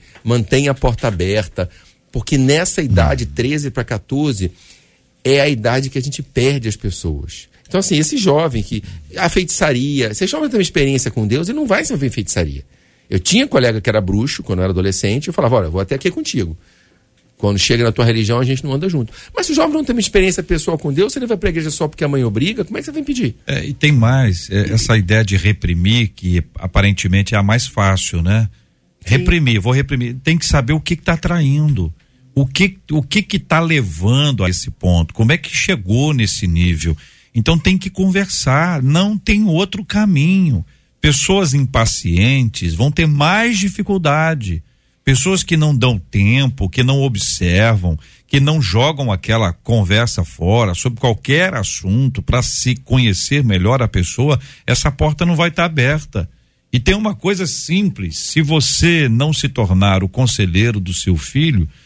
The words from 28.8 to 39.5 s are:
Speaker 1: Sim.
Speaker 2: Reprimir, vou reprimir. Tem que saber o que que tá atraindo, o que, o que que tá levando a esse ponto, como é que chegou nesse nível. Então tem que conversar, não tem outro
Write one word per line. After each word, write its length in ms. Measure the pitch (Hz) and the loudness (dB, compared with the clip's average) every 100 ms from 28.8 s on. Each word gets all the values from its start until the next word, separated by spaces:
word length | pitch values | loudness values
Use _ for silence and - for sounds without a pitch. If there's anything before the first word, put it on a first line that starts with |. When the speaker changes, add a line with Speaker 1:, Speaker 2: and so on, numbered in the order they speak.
| _ _ | _ _
Speaker 1:
Sim. 120 | - 107 | -2 0
Speaker 2:
Reprimir, 440 | 180 170 135 113 | 2 2 4 2
vou 120 | 180 | 2
reprimir. 440 | 131 135 139 120 131 | 0 0 -2 -4 -4
Tem 160 | - 165 | 0 0
que 80 | - | 2
saber 260 | 147 120 | 0 2
o 80 | 156 | -2
que 160 | - 165 | -2 -4
que 60 | |
tá 100 | - | -2
atraindo, 800 | 165 - 175 139 147 151 127 82 - _ _ _ | -2 0 0 2 2 2 2 -2 -6 _ _ _
o 120 | 139 135 | -2 0
que, 320 | - 190 190 - | 0 -2 -2 -4
o 120 | 151 | -4
que 180 | 139 214 | 0 -2
que 180 | - 185 | -2 -4
tá 220 | - 165 | 0 0
levando 840 | 165 156 98 78 98 131 147 113 | 2 0 -2 -2 0 2 2 0
a 60 | 92 | -2
esse 220 | 87 - | -2 -6
ponto, 420 | - 92 87 80 | -4 0 2 0
como 200 | - 110 | 0 2
é 40 | 170 | 2
que 180 | - | -2
chegou 600 | - - 165 92 117 151 | -6 -2 -2 0 0 0
nesse 320 | 135 104 - 92 | 0 -2 -2 0
nível. 500 | 82 90 80 82 76 - _ _ | 2 2 0 -2 -4 -8 _ _
Então 240 | 117 113 165 | -2 0 2
tem 180 | 185 190 | 2 0
que 140 | 190 | -2
conversar, 920 | - 190 196 196 - 135 139 175 160 | -2 0 0 -2 -2 0 2 2 0
não 360 | 131 160 202 214 | 2 2 2 0
tem 260 | - 208 | 0 2
outro 400 | 214 | 2